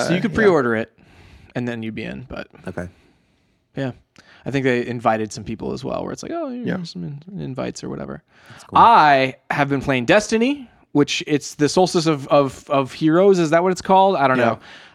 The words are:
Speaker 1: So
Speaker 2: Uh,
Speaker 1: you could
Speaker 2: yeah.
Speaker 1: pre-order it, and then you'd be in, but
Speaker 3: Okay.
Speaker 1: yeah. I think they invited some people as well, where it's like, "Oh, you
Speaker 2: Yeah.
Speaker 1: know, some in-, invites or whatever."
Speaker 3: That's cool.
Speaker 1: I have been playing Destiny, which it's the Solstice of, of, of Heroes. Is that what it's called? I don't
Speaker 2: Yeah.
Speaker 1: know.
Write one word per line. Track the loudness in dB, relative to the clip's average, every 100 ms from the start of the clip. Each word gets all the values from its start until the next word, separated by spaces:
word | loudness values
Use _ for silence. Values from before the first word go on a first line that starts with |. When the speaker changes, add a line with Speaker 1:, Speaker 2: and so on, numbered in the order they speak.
| 0
Speaker 1:
So |
Speaker 2:
Uh, | -2
Speaker 1:
you |
could | -2
Speaker 2:
yeah. | 2
Speaker 1:
pre-order | 2 2 2 -2
it, | -4 _ _ -20 -20 -20 -12 -8
and | -6
then | -6
you'd | -8 -10
be |
in, | -10 -12 -14
but | -14 -16 -16 -14
Speaker 3:
Okay. | -12 -12 -16 _ _ _ _ _ _ _ -8
Speaker 1:
yeah. | -8 -10 _ _ _ -16 -6
I |
think | -2
they | 0 0 -2
invited | -2 0 0 -4
some | -8
people | -12 -8 -8
as | -8
well, | -6 -8
where | -8
it's | -10
like, | -10
"Oh, | -8 -8
you | -8
Speaker 2:
Yeah. | -8 -8
Speaker 1:
know, |
some | -10 -12
in-, | -12 -12 -14 -12
invites | -10 -8 -10 -10
or | -12
whatever." | -10 -12 -14 _ _ -20
Speaker 3:
That's | -20 -2
cool. | 4
Speaker 1:
I | 6 8 6 4 2 -4 -6
have | -2 0
been | 0
playing | 0 0 2
Destiny, | 2 2 0 0 -2 -10 _ _
which | 0 0 -2 -2
it's | -2 -2 -2
the | 0
Solstice | 2 2 2 0
of, | -2 2
of, | 2 2 -4 -4
of | -2 -2
Heroes. | -2 2 4 6 4
Is | 4
that | 2
what | 2
it's | -2
called? | 2 4 4 2
I | 2
don't | 2
Speaker 2:
Yeah. | 0
Speaker 1:
know. | -2 -8 -20 -20